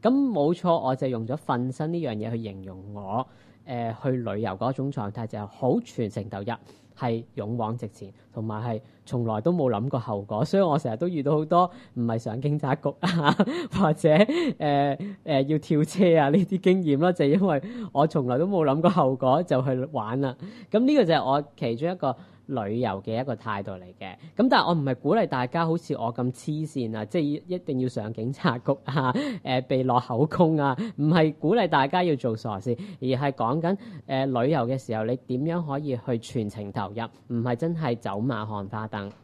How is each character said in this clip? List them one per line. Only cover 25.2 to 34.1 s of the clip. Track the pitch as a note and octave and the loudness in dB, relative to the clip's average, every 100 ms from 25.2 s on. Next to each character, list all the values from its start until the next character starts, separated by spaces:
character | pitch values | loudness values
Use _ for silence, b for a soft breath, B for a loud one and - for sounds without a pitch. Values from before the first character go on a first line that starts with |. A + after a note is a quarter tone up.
| E3+ | 2
大 | C3 B2+ | -2 -2
家 | E3+ | -2
好 | E3 E3+ | 0 -2
似 | - | -2
我 | C#3 A2+ | -4 -4
咁 | A#2 B2+ | -2 -4
黐 | B2 - D3+ D#3 | -4 -6 -6 -6
線 | C#3 A#2 A2 | -4 -4 -4
啊， | |
即 | G#2+ F3+ | -4 -2
係 | D3 D3 F3 | 0 -4 -6
一 | F3+ | -8
定 | F3+ C3 | -4 -2
要 | B2+ | -2
上 | B2 G#2 | -2 -6
警 | A2+ A2+ | -6 -6
察 | C#3 F3 A#2+ | -2 -2 0
局 | - C#3 | -2 -2
啊， | - C#3+ C3 G3 D4 | 0 0 2 0 -2
<laughs> | G#3+ | -6
呃， | - C3 | -2 -2
被 | C3 C3 | 0 0
落 | B2+ B2 | 4 2
口 | - A#2 D3+ | 2 0 0
供 | - E3 D#3+ | 4 4 4
啊， | C#3 C3 A3 E3+ | 2 0 -4 0
唔 | D3+ | 4
係 | E3+ D#3 | 6 4
鼓 | D3+ D3+ | 2 0
勵 | A#3 F#3+ | 2 2
大 | D#3 C3+ | 2 2
家 | F#3 | 2
要 | F3+ C#3 | 2 0
做 | B2+ A2 | 0 -2
傻 | A#2 G2 | -4 -6
事， | B2 A#2+ G3+ E3+ | -4 -4 -6 -6
而 | C3 | -2
係 | B2+ C#3+ | 0 0
講 | C3 A2+ D3+ | 0 0 0
緊， | E3 G3 A#3 E3+ | 0 -2 -6 -16
呃， | - | -4